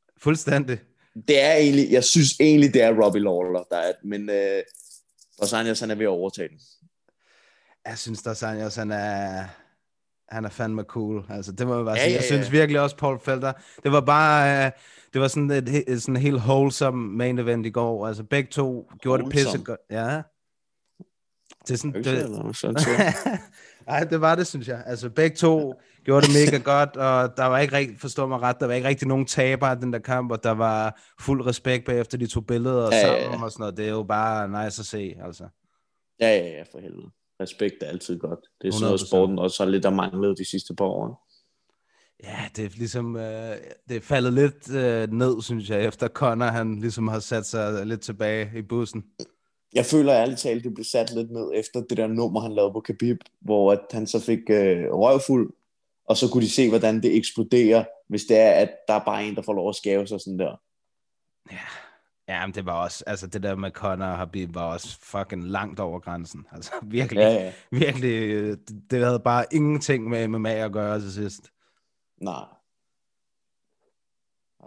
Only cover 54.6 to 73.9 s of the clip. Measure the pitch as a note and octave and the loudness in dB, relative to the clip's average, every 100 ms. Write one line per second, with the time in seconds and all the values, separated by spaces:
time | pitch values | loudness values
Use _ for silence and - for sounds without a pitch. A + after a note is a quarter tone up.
54.6 | G2 F2 D#2+ E2+ A2+ C3+ C3+ B2+ G#2 - | 4 2 0 2 4 4 2 2 0 -4
55.6 | _ _ _ _ - A2 B2 B2 A2 - | _ _ _ _ -2 2 2 2 2 4
56.6 | B2 A2 A2 A2 A2 G2+ A2+ - A2 B2 | 4 4 2 2 2 2 0 -4 2 4
57.6 | A2+ A2+ - - - G#2 - - A2+ F2 | 6 6 2 -8 -8 -4 4 6 8 6
58.6 | G2+ - - G#2+ G#2+ G#2 G#2+ G#2 G#2 G2+ | 4 -2 -2 0 0 -4 -4 -6 -4 -2
59.6 | F#2 G2 G2+ G2 G2 G2+ - F#2 E2+ - | -2 -4 0 0 0 -6 -8 -6 -6 -6
60.6 | _ _ _ _ _ _ _ _ - - | _ _ _ _ _ _ _ _ -20 -18
61.6 | - - - _ _ _ - F#2 F#2+ G2+ | -16 -18 -20 _ _ _ -10 -8 -8 -8
62.6 | F#2 E2+ F2 - - G2 F#2 G#2 G2 G2 | -6 -4 -6 -8 -10 -10 -8 -8 -6 -6
63.6 | G2 - G2+ F#2+ F#2+ F2+ F2+ G2 F2 E2+ | -8 -6 -6 -4 -6 -6 -8 -8 -10 -8
64.6 | E2+ E2+ - - - G2+ G2 F#2+ F2 G2 | -8 -8 -12 -18 -12 -10 -8 -10 -8 -8
65.6 | G#2 G2 F#2 E2+ F2 F2 E2+ - - - | -8 -8 -8 -8 -10 -12 -12 -18 -20 -18
66.6 | - - G#2+ A#2 B2+ G#2 G#2+ A2 F#2 F#2 | -14 -14 -6 -4 0 4 4 4 -2 -10
67.6 | - B2 D3 B2+ B2+ A2+ G#2+ G#2+ G#2 G#2 | -6 0 0 0 -2 -2 -2 -2 -4 -6
68.6 | - G#2+ - B2+ B2 A#2+ B2 A#2+ A#2 D#3 | -12 -16 -4 0 2 2 2 0 2 0
69.6 | D3 D3+ - C3+ A2 A#2 A2+ A2 A2 A2 | 2 0 0 -2 -2 -4 -2 -2 -2 -4
70.6 | A2 G2+ G#2 G#2+ G2 F#2+ G#2 - _ _ | -4 -4 -4 -4 -6 -8 -8 -10 _ _
71.6 | _ _ _ _ _ - F#2 C#2+ G1+ _ | _ _ _ _ _ -14 -12 -10 -14 _
72.6 | _ _ _ _ _ _ _ _ _ _ | _ _ _ _ _ _ _ _ _ _
73.6 | _ _ _ | _ _ _